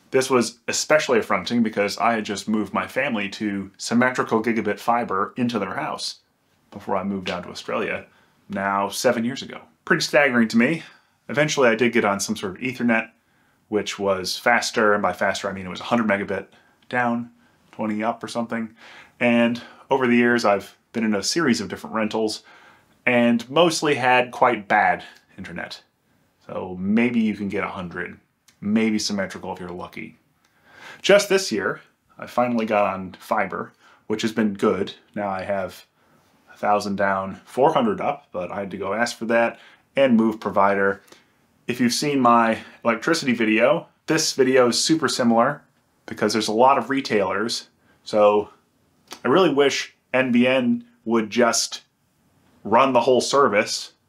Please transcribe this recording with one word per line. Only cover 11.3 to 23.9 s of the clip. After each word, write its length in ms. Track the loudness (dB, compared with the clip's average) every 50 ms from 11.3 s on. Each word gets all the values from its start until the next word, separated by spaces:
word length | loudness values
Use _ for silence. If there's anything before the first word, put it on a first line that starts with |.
| -2 0 0 0 2 4 4 4
I 60 | 4
did 180 | 4 2 2 2
get 120 | 2 2
on 160 | 2 0 0
some 160 | -2 -6 -6
sort 180 | -6 -6 -8 -8
of 80 | -8 -8
Ethernet, 480 | -8 -6 -2 0 0 0 0 -2 -4 _ _ _ _ _ _ _ _ _ _ _
which 320 | _ -4 -4 -2 -4 -6 -4
was 400 | -2 -2 -2 -2 -2 -6 -8 -4
faster, 560 | 0 0 2 2 0 -2 -2 0 2 2 2
and 80 | 2 0
by 100 | -2 -2
faster 380 | -2 -2 -4 -4 -4 -6 -8
I 20 | -8
mean 140 | -8 -10
it 40 | -10
was 100 | -10 -12
a 40 | -6
hundred 220 | -2 -2 0 0
megabit 400 | 0 0 -2 -2 -4 -6 -8 -8 -10 _ _ _ _ _ _ _ -8
down, 440 | -4 -2 -2 -2 -2 -4 -6 -10 -14 _ _ _ _ _ _ _ -12
twenty 320 | -8 -6 -6 -4 -4 -4
up 180 | -4 -4 -6 -8
or 60 | -10
something. 440 | -8 -8 -6 -6 -6 -8 -8 -10 -12 _ -20 -20 -20 -20 -20 -20 _ -2
And 420 | 0 2 4 4 4 2 0 -2 -8 -14 -20 -20 -4 -2
over 160 | 0 2 2
the 100 | 4 4
years 280 | 4 4 4 4 2 2
I've 340 | 2 2 2 0 -6 -16 _ _ _ -6
been 100 | -4 -2
in 140 | 0 -2
a 80 | -2 -2
series 360 | -2 -2 0 0 2 0 0
of 80 | -2 -6
different 280 | -10 -10 -10 -8 -6
rentals 480 | -4 -4 -2 -2 -2 -2 -2 -4 -6 -12 -18 -20 -20 -20 -20 -20 _ _ _ _ _ _
and 460 | 0 2 4 4 4 2 0 -2 -2
mostly 460 | 2 2 2 2 2 0 0 0